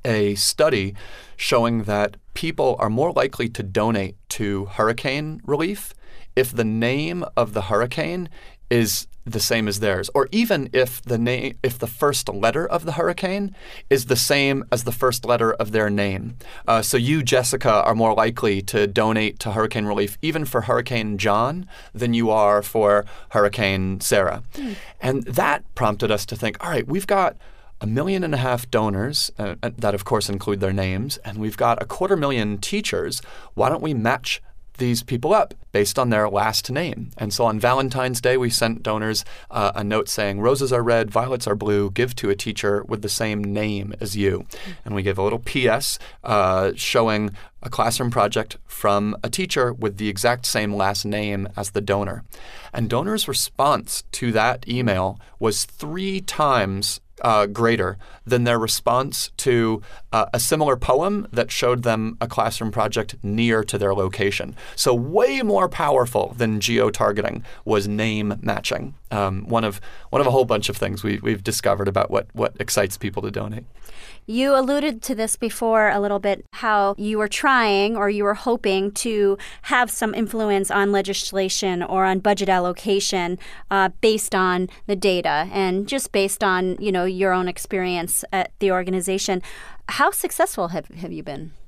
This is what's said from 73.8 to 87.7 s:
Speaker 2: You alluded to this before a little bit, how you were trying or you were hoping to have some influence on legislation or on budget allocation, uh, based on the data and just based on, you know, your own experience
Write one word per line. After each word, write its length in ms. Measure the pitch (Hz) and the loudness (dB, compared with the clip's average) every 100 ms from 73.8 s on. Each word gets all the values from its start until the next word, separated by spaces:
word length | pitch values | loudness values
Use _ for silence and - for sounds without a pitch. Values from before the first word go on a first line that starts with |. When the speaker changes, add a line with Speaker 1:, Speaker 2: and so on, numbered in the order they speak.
| - - - - | -14 -14 -14 -16
Speaker 2:
You 300 | - 226 269 | -6 0 4
alluded 460 | 269 262 285 302 226 | 4 4 0 0 -4
to 120 | - | -6
this 200 | 220 220 | -2 -2
before 540 | - 226 - 226 220 208 | -2 -4 -2 2 4 4
a 100 | 208 | 2
little 200 | 202 202 | 0 0
bit, 260 | 202 190 - | 0 -2 -6
how 420 | - 226 208 196 202 | -6 0 2 2 0
you 200 | 208 214 | -2 0
were 100 | 214 | -2
trying 720 | - 294 262 220 196 202 226 | 0 4 4 4 4 2 2
or 120 | 202 | 0
you 140 | 208 | 2
were 120 | 202 | 0
hoping 560 | 208 254 240 208 190 196 | 0 0 0 2 0 0
to 440 | 202 240 214 202 196 - - | -2 -2 2 2 2 -4 -14
have 280 | - 254 240 | 0 2 2
some 240 | - 220 | 0 -2
influence 560 | 220 214 226 214 196 190 | -2 -2 0 2 2 2
on 220 | 202 202 | 2 2
legislation 880 | 202 196 196 - 196 190 - 196 175 | 2 0 -4 -4 -2 -2 0 -2 -2
or 220 | 175 185 | 0 2
on 140 | 190 190 | 2 2
budget 280 | 202 202 196 | 2 2 2
allocation, 920 | 185 180 175 220 196 - 190 175 185 - - - | 2 2 -2 0 0 2 -2 -2 -4 -8 -14 -2
uh, 200 | 196 190 - | 2 2 4
based 340 | 220 214 - | 2 2 0
on 360 | 196 185 180 185 - - | 2 2 2 0 -6 -6
the 80 | |
data 540 | 202 202 180 160 147 175 | 0 2 2 2 0 0
and 380 | 196 190 185 202 | 0 0 0 -2
just 240 | 269 - | -4 0
based 280 | 202 196 - | 0 0 0
on, 360 | 208 185 185 - | 2 2 0 -2
you 100 | 208 | 0
know, 140 | 185 | 0
your 300 | 185 185 190 | 0 2 2
own 160 | 185 180 | 2 0
experience 760 | 180 - | -6 -4